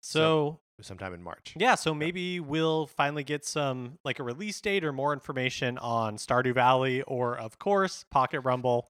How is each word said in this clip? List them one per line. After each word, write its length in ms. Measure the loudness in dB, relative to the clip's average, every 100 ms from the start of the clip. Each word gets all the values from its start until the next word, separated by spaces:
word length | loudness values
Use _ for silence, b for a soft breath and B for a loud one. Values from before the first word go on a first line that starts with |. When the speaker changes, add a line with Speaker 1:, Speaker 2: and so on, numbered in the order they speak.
Speaker 1:
So 580 | -2 2 4 4 0 -4 _ _
Speaker 2:
So, 40 | -16
sometime 260 | -10 -10
in 80 | -8
March. 320 | -12 -14 -14 0
Speaker 1:
Yeah, 160 | 4
so 160 | 4 2
Speaker 2:
Yeah. 60 | -2
Speaker 1:
maybe 400 | -4 -4 -4 -6
we'll 460 | -4 0 2 0 -2
finally 380 | 0 0 0
get 200 | -4 -6
some, 540 | -4 -2 -2 -2 -8 -8
like, 160 | -6 -4
a 20 |
release 380 | -6 -6 -8 -6
date 240 | -2 0
or 80 | 0
more 200 | -2 -2
information 640 | -2 -4 -2 -2 0 -4 -4
on 380 | -2 0 -2 -4
Stardew 380 | 0 2 4
Valley 480 | 6 6 6 2 -2
or, 340 | -4 -2 -2 -2
of 220 | -8 -6
course, 460 | 0 2 2 -4 -2
Pocket 300 | 2 2 0
Rumble. 460 | 0 2 4 2